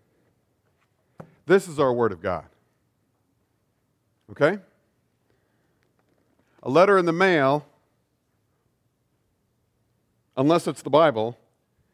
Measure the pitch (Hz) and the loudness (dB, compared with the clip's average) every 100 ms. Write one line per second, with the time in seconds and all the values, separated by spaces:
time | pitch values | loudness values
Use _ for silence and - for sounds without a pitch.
0 | _ _ _ _ _ _ _ _ _ _ | _ _ _ _ _ _ _ _ _ _
1 | _ _ - _ - 190 180 147 135 120 | _ _ -20 _ 0 0 0 -2 -2 0
2 | 113 87 95 85 - _ _ _ _ _ | -2 -4 -8 -8 -10 _ _ _ _ _
3 | _ _ _ _ _ _ _ _ _ _ | _ _ _ _ _ _ _ _ _ _
4 | _ _ _ 104 143 202 - _ _ _ | _ _ _ -2 0 0 -12 _ _ _
5 | _ _ _ _ _ _ _ _ _ _ | _ _ _ _ _ _ _ _ _ _
6 | _ _ _ _ _ _ - 147 196 190 | _ _ _ _ _ _ -2 2 4 2
7 | 170 165 190 165 135 147 - _ _ _ | 0 0 0 2 0 -2 -6 _ _ _
8 | _ _ _ _ _ _ _ _ _ _ | _ _ _ _ _ _ _ _ _ _
9 | _ _ _ _ _ _ _ _ _ _ | _ _ _ _ _ _ _ _ _ _
10 | _ _ _ - 143 170 175 139 143 139 | _ _ _ -4 0 0 -2 -10 0 2
11 | 160 113 110 123 _ _ _ _ _ | 2 0 -8 -10 _ _ _ _ _